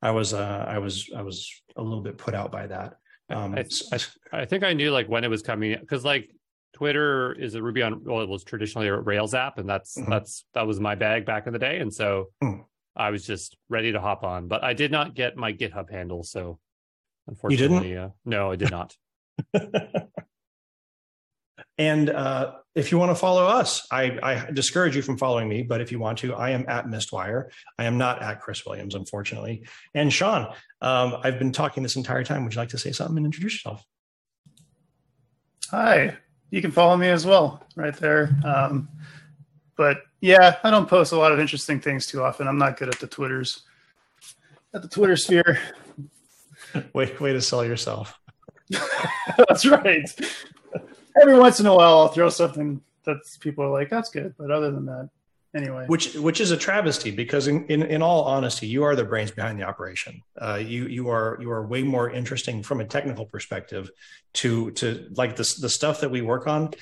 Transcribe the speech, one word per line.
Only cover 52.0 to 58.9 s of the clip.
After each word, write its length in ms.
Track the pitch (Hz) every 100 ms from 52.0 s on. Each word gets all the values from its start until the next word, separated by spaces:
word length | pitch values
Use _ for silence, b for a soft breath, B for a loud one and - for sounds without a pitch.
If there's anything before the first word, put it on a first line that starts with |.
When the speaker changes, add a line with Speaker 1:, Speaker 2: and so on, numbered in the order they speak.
| 156
Speaker 3:
throw 200 | 160 170
something 520 | - 165 151 147 139 _ _
that 140 | - 143 - -
people 240 | 151 147
are 60 | 139
like, 200 | 139 143
"That's 200 | 226 220
good." 240 | 196 - -
But 120 | 143
other 200 | 151 147
than 160 | 139 135
that, 240 | 127 139 _ _ _ _
anyway. 300 | 151 135 131 127
Speaker 1:
Which, 280 | 160 -
which 260 | 151 156 165
is 120 | 190
a 40 | 165
travesty 540 | - 202 165 - 113
because 360 | 98 117 143 139
in, 200 | 151 -
in, 160 | 151
in 180 | 156 156
all 240 | 165 170
honesty, 420 | 131 135 127 - 110
you 160 | 127
are 120 | 147